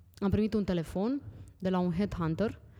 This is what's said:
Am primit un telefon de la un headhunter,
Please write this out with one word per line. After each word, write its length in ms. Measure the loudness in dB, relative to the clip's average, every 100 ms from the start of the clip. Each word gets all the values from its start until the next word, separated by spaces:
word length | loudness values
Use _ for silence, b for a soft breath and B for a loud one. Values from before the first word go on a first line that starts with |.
| -20 -2
Am 120 | 2
primit 240 | 2 2
un 100 | 0
telefon 560 | 0 0 0 -2 0 -2 B B B B
de 100 | 0
la 100 | 2
un 140 | 2
headhunter, 680 | 2 -2 0 -2 0 0 -2 B B